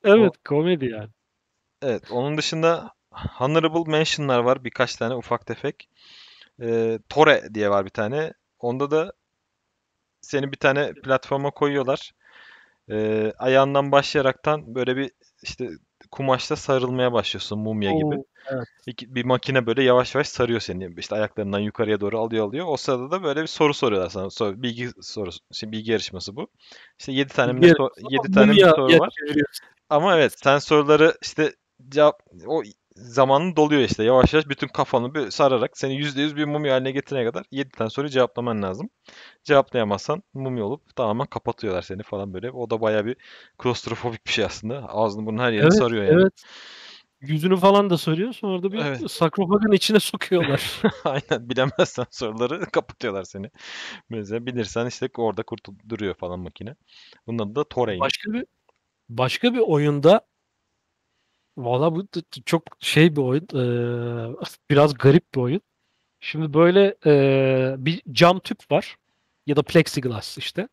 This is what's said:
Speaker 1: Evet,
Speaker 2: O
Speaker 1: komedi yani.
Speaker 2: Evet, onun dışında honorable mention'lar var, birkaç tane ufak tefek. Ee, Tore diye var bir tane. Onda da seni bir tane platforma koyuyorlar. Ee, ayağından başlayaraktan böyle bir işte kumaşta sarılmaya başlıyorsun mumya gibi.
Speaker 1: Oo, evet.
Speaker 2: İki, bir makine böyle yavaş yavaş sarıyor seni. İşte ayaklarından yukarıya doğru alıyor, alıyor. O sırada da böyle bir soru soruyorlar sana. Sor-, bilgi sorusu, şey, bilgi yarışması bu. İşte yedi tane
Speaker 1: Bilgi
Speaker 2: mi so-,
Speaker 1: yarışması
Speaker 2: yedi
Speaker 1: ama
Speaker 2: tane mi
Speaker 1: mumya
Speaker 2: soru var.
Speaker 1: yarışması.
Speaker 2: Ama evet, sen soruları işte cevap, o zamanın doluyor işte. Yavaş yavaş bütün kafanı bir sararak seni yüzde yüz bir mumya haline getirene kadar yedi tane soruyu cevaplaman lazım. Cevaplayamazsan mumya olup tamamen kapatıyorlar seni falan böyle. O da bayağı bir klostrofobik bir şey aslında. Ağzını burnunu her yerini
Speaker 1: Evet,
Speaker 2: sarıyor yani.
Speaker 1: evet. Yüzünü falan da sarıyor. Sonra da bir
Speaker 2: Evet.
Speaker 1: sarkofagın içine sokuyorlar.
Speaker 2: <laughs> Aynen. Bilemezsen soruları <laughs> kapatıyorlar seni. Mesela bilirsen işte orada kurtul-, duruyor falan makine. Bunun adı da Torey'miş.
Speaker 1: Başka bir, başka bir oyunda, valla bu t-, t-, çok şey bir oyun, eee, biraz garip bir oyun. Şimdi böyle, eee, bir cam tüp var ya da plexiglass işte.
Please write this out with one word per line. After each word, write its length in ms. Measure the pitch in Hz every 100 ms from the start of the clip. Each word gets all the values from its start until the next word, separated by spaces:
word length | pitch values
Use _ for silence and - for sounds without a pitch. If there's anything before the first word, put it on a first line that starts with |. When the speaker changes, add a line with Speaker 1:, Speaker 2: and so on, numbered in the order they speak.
Speaker 1:
Evet, 280 | 214 214 196 -
Speaker 2:
O 120 | -
Speaker 1:
komedi 360 | 143 170 170 131
yani. 240 | 110 107 _ _ _ _ _ _ _
Speaker 2:
Evet, 300 | 139 107 -
onun 260 | 120 139 151
dışında 560 | - 160 165 135 120 _ _
honorable 800 | - - - 131 160 160 160 160
mention'lar 480 | 156 156 - 139 123
var, 240 | 120 131
birkaç 320 | 123 - 123 -
tane 200 | 117 127
ufak 300 | - 120 -
tefek. 440 | 113 143 - - _ _ - - _ _ _
Ee, 380 | 117 113 113 113 _
Tore 340 | 143 156 127 -
diye 160 | 107 101
var 160 | 101 95
bir 40 |
tane. 440 | - 107 143 160 - _ _
Onda 320 | 120 127 143
da 220 | 156 185 - _ _ _ _ _ _ _ _ _ _
seni 300 | - 143 139
bir 60 | 135
tane 360 | 143 139 135
platforma 580 | - 131 131 - 139 143
koyuyorlar. 600 | - 147 143 127 143 - _ _ - - - _ _ -
Ee, 420 | 107 107 107 107 -
ayağından 520 | 127 131 139 139 139
başlayaraktan 840 | 139 - 151 131 127 156 151 151 127
böyle 220 | 123 127
bir 140 | 135 _ _ _
işte 260 | - - 123 78 _ _ _
kumaşta 440 | - 135 127 - 151
sarılmaya 580 | - 131 123 127 123
başlıyorsun 460 | 117 - - - 104
mumya 320 | 107 107 101
gibi. 260 | 156 151 139
Speaker 1:
Oo, 40 | 135 _ -
evet. 160 | 131 117 _ -
Speaker 2:
İki, 280 | 131 120 127
bir 100 | 123
makine 400 | 127 - 135 117
böyle 180 | 113
yavaş 320 | 127 123 123 135
yavaş 120 | 147
sarıyor 300 | - 120 117
seni. 300 | - 90 92 87
İşte 180 | - 104
ayaklarından 440 | 104 - 98 101
yukarıya 420 | 104 - 107 107
doğru 180 | 101 110
alıyor, 280 | 113 113 107
alıyor. 180 | 131 180
O 80 | 135
sırada 340 | - 127 131
da 120 | 185
böyle 180 | 170 139
bir 60 | 160
soru 260 | - 139
soruyorlar 360 | 147 127 101 87
sana. 200 | 95 95
Sor-, 320 | - 104 98
bilgi 260 | 123 117 123 -
sorusu, 380 | - 117 92 82 _
şey, 180 | - 110
bilgi 200 | 110 110
yarışması 440 | 107 - 92 98 107
bu. 120 | 196 _ _ - - _
İşte 120 | -
yedi 220 | 135 139
tane 200 | - 123 127
Speaker 1:
Bilgi 40 |
Speaker 2:
mi 40 | 175
so-, 240 | 151 131 -
Speaker 1:
yarışması 180 | 117
Speaker 2:
yedi 140 | 135 -
Speaker 1:
ama 60 |
Speaker 2:
tane 120 | 190 208
mi 60 |
Speaker 1:
mumya 180 | 208 185 156
Speaker 2:
soru 240 | 135 165
var. 140 | 185 -
Speaker 1:
yarışması. 240 | 147 147 143 - _ _ _
Speaker 2:
Ama 280 | 147 185 170
evet, 160 | 127 -
sen 140 | 139 139
soruları 580 | - 151 143 151 160 -
işte 320 | - - 151 - _ _ 131
cevap, 300 | 139 151 - _ 87 92
o 160 | 156 107 - _ -
zamanın 600 | 120 117 131 135 185 156
doluyor 260 | 151 147
işte. 220 | 113 -
Yavaş 300 | 110 127 123
yavaş 160 | 151 147
bütün 180 | 139 139
kafanı 460 | - 139 127 123 151
bir 160 | 110
sararak 460 | - 143 127 127 -
seni 180 | 135 135
yüzde 240 | 147 135
yüz 140 | 151 147
bir 100 | 147
mumya 280 | 151 147
haline 180 | 131 131
getirene 340 | 135 - 139 117
kadar 200 | 90 -
yedi 180 | 135 135
tane 200 | - 110
soruyu 220 | - 147
cevaplaman 520 | 131 123 - 120 110
lazım. 260 | 98 95 196 _ - - - _
Cevaplayamazsan 800 | - 143 131 123 107 98 - 160 _
mumya 320 | 135 135 127 104
olup 300 | 143 _ -
tamamen 320 | 117 110 143
kapatıyorlar 540 | - - - 107 90
seni 220 | - 95
falan 300 | - 101 101
böyle. 180 | 92 117
O 180 | 127 113
da 120 | 110
bayağı 240 | 110 107 107
bir 100 | 123 - - - _
klostrofobik 720 | 123 117 - 113 120 117 -
bir 40 |
şey 140 | - 95
aslında. 300 | - 107 139 120
Ağzını 360 | 104 110 104 110
burnunu 160 | 110
her 100 | 123
yerini 120 | 110
Speaker 1:
Evet, 100 | 156
Speaker 2:
sarıyor 300 | 208 120 113 98
yani. 160 | 165
Speaker 1:
evet. 220 | 190 _ - - - - - - _ _
Yüzünü 360 | 139 156 180 185
falan 320 | 190 202 202
da 80 | 170
sarıyor. 360 | - 160 220
Sonra 300 | 233 208 185
da 80 | 190
bir 80 | 214
Speaker 2:
Evet. 320 | 147 131 -
Speaker 1:
sarkofagın 600 | - 165 - 175 208 214
içine 280 | 196 - 214
sokuyorlar. 840 | - - - 180 156 139 - -
Speaker 2:
<laughs> 240 | 202 - 156
Aynen. 440 | 139 - 131 120
Bilemezsen 560 | 123 131 - - - 123
soruları 480 | - 117 110 123 165
<laughs> 120 | 180
kapatıyorlar 520 | 170 - - 120 98
seni. 260 | 92 98 101 _ - - - - _
Mesela 360 | 113 101 113 120
bilirsen 400 | 120 107 113 120
işte 220 | - 127 -
orada 260 | 113 101
kurtul-, 460 | - 110 - 98 107
duruyor 260 | 113 101 90
falan 240 | 90 90
makine. 360 | 87 - 101 151 _ - - _ -
Bunun 120 | 117
adı 160 | 101 120
da 140 | 147
Torey'miş. 320 | - 117 95
Speaker 1:
Başka 320 | 135 - -
bir, 120 | 233 - _ _ _ _ _ _
başka 440 | 117 127 - 240
bir 60 | 240
oyunda, 600 | 220 151 147 147 151 214 _ _ _ _ _ _ _ _ _ _ _ _ _ -
valla 380 | 120 127 160 165
bu 120 | 202
t-, 140 | 175
t-, 200 | - - -
çok 180 | 165 - _
şey 360 | - 151 170 147
bir 60 |
oyun, 260 | 127 139 175
eee, 840 | 139 123 120 120 120 117 120 113 - - - _
biraz 240 | 143 147
garip 420 | 131 135 160 _ 135
bir 40 |
oyun. 220 | 123 175 _ _ _ _ _ _
Şimdi 340 | - 151 156
böyle, 420 | 147 170 190 196 - 156
eee, 720 | 143 139 135 135 131 131 135
bir 240 | 131 170 -
cam 280 | 120 170 185
tüp 320 | - - _
var 240 | 147 - - _ _ _ _ -
ya 80 | 147
da 80 |
plexiglass 720 | - 175 156 - 127 110 - -
işte. 300 | - - 226